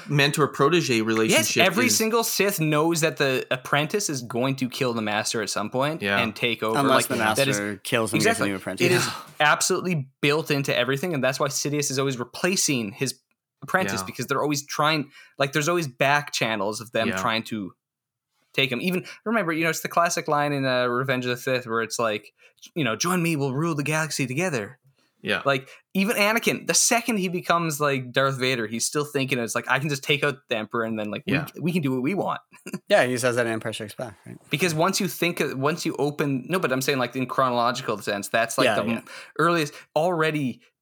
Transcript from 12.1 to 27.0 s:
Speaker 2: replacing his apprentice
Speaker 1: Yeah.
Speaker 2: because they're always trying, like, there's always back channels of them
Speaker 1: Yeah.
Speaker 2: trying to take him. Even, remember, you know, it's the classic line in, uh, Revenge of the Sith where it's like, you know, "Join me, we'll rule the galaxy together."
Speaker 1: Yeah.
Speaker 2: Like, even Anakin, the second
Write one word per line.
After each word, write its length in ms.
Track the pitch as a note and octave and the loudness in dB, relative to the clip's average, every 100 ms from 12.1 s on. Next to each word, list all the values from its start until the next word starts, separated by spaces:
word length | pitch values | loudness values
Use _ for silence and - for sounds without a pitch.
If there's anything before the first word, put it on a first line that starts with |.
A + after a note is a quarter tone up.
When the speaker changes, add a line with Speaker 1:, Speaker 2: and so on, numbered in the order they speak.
| B2 | -2
Speaker 2:
replacing 720 | A#2+ - F3+ F#3+ - C3+ G#2+ | -6 -4 -2 0 0 0 -2
his 260 | - C3 - _ _ _ _ | -4 -6 -6 _ _ _ _
apprentice 400 | C#3+ F#3 F#3 F#2+ | -2 0 0 -2
Speaker 1:
Yeah. 40 | F#2+ | -4
Speaker 2:
because 200 | - A#2 | -6 -2
they're 160 | C3+ | 0
always 220 | C#3 C#3+ C#3 | 0 -2 -4
trying, 440 | - D3+ D#3+ C#3 - - - | 0 2 2 -2 -10 -20 -4
like, 140 | C#3 | -2
there's 160 | D#3 D3+ | 0 0
always 180 | F3 D#3 | 0 -2
back 460 | - C#3 D3 C#3+ | 0 2 2 0
channels 480 | - A#2+ A2 G2 A2 | -2 -2 0 -2 -4
of 100 | A2 | -4
them 160 | A2+ G#2+ | -2 0
Speaker 1:
Yeah. 80 | F#2+ | 0
Speaker 2:
trying 220 | A#2 A2+ | 0 -2
to 280 | A2+ A2+ F2+ - _ _ _ _ _ _ _ | -2 -6 -8 -12 _ _ _ _ _ _ _
take 180 | - C3+ | -2 0
him. 80 | A#2+ | 0
Even, 240 | F3+ F3+ - - - | -2 -2 -6 -10 -4
remember, 280 | A#3 E3+ | -2 0
you 100 | D#3+ | 0
know, 60 | E3 | -2
it's 100 | D#3+ | -2
the 60 | - | -2
classic 400 | - E3+ E3+ D#3 | 0 2 0 0
line 240 | D3 D3 | 0 2
in, 140 | C#3+ C3+ | 0 0
uh, 200 | B2+ B2 | 0 2
Revenge 380 | A#2+ C3 B2+ B2 | 0 0 0 -2
of 40 | |
the 60 | B2 | -2
Sith 280 | C3+ B2+ A2+ | -2 -2 -2
where 160 | A2+ | -2
it's 160 | A2 - | -2 -2
like, 340 | A2+ G#2+ - _ _ _ - | -2 -2 -8 _ _ _ -12
you 100 | - | -4
know, 120 | B2+ A2 | -2 0
"Join 240 | F3 F#3 | 0 0
me, 120 | E3+ D#3 | 0 0
we'll 160 | C3+ | 0
rule 220 | B2+ E3+ D3+ | 0 -2 -2
the 80 | |
galaxy 440 | C#3+ D#3 D#3 - B2+ | 0 -2 -2 -2 -2
together." 520 | B2+ F#3 C3+ G2 - _ _ _ _ | -2 -2 -2 -6 -12 _ _ _ _
Speaker 1:
Yeah. 200 | - G2 | -4 -2
Speaker 2:
Like, 240 | - C3+ C3+ - _ F#3+ | 0 -2 -4 -18 _ -2
even 200 | G3 G#3+ | 0 2
Anakin, 500 | G#3 A3+ G#3 D3 - | 2 2 0 -2 0
the 80 | E3+ | 2
second 420 | - A#3 | 4 2